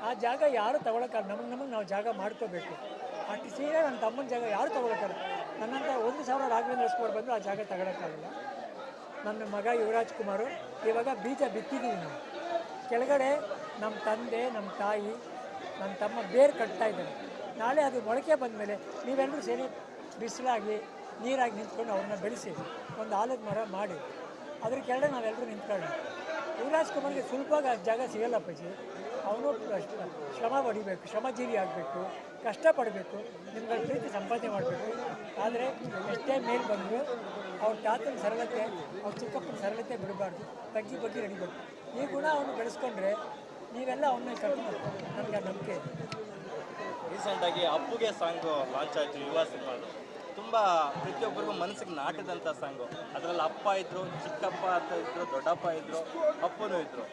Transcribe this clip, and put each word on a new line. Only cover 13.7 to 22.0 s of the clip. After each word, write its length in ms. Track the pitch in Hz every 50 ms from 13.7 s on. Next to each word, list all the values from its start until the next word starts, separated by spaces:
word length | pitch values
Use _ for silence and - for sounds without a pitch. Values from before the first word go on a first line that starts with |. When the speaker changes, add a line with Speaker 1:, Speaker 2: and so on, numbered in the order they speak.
| - 240
Speaker 1:
ನಮ್ಮ 140 | 208 220 214
ತಂದೆ, 540 | - - 214 220 226 240 240 220 226 240 254
ನಮ್ಮ 220 | 240 214 202 190
ತಾಯಿ, 500 | 180 - 202 202 214 214 208 208 226 240 - - - - - - - - - - - -
ನನ್ನ 140 | 196 196 196
ತಮ್ಮ 280 | - 208 208 226 233
ಬೇರು 320 | 214 190 175 247 277 285 285
ಕಟ್ತಾ 320 | 330 233 202 - - 233
ಇದ್ದಾನೆ. 460 | 220 202 180 175 - - - - - - - - - -
ನಾಳೆ 240 | - 220 240 269 311
ಅದು 200 | 294 269 247 247
ಮೊಳಕೆ 340 | 214 214 226 262 - 320 311
ಬಂದ 220 | 285 254 240 220
ಮೇಲೆ 180 | 208 208 202 208
ನೀವೆಲ್ಲರೂ 680 | 190 - - - - - 240 262 269 269 269 302 285
ಸೇರಿ 220 | 214 214 233 240 262 254 - - - - - - - - - -
ಬಿಸಿಲಾಗಿ 680 | 226 233 220 - 247 254 240 220 202 208 214 208 - - - - - - - -
ನೀರಾಗಿ 340 | 208 240 269 262 247 240 208
ನಿಂತ್ಕೊಂಡು 380 | 202 220 202 - - 226 220 208
ಅವ್ರನ್ನ 220 | 190